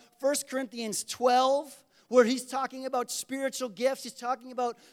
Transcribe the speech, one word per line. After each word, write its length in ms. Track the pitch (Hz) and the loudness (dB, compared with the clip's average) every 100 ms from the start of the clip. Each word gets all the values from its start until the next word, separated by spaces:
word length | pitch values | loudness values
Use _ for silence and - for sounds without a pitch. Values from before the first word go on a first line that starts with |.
| _ _ | _ _
First 260 | 269 285 - | 0 0 -2
Corinthians 560 | 262 247 240 220 180 | -6 -6 -6 -6 -6
twelve, 800 | - - 247 247 262 277 302 - _ _ - | -6 0 4 6 4 2 -2 -14 _ _ 2
where 100 | 247 | 6
he's 220 | 226 262 - | 6 4 -4
talking 400 | 269 254 262 262 | -6 -6 -6 -4
about 240 | 262 247 | -4 -4
spiritual 600 | - - 269 269 - 254 | -6 -6 -4 -4 -4 -8
gifts. 340 | 180 254 269 | -2 -2 -2
He's 100 | 247 | -10
talking 380 | - 247 254 254 | -8 -6 -6 -6
about, 260 | 247 247 233 - | -4 -4 -4 -16